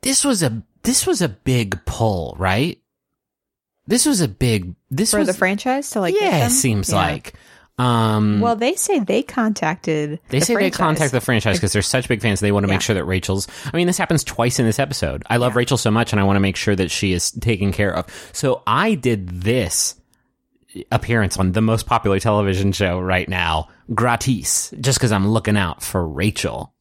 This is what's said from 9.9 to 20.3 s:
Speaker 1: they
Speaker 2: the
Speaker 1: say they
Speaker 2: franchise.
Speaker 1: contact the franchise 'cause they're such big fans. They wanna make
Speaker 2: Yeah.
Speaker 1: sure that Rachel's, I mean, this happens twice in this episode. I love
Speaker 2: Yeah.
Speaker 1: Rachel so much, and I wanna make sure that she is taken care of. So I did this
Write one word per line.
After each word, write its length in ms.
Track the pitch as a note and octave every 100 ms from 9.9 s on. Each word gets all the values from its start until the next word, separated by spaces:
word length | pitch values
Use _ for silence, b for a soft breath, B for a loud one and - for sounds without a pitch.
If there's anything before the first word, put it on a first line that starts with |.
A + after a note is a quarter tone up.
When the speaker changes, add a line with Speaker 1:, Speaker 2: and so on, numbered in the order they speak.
| D#3 D3+ D#3 -
Speaker 1:
they 100 | C3
Speaker 2:
the 60 |
Speaker 1:
say 100 | -
they 60 | A3+ G3+
Speaker 2:
franchise. 60 | -
Speaker 1:
contact 360 | F3 D#3 D3+
the 80 | B2
franchise 380 | - A#2 A2 F#2
'cause 140 | G2+
they're 100 | G#2
such 240 | F#2+ C3 -
big 160 | A#2+
fans. 160 | A#2 G2
They 140 | G#2
wanna 160 | G2+ G2+
make 80 | G2
Speaker 2:
Yeah. 80 |
Speaker 1:
sure 100 | -
that 100 | G2+
Rachel's, 440 | D2+ F#2 - G2 - B D3
I 40 | E3
mean, 120 | F3+
this 100 | F3+
happens 240 | E3+ E3
twice 380 | - - A#2+ -
in 40 | A#2
this 120 | G#2+
episode. 460 | C#3 C#3 D2+ C#2+ -
I 100 | A#2+
love 140 | A#2+
Speaker 2:
Yeah. 40 | A#2+
Speaker 1:
Rachel 180 | A#2+ A#2+
so 140 | A2+
much, 220 | G#2+ A#2
and 80 | G#2+
I 40 |
wanna 140 | G2 G2
make 140 | G2 F#2+
sure 200 | - G2
that 140 | F#2
she 200 | - G2+
is 200 | F2 -
taken 400 | - A#2 G#2 G2+
care 200 | - G#2
of. 120 | - - B B
So 300 | - C3+ B2+ -
I 280 | A#2+ G#3
did 480 | F#3+ B2 A2 F2+ F2+
this 540 | F#2+ B2+ E2+ - - - _ _ _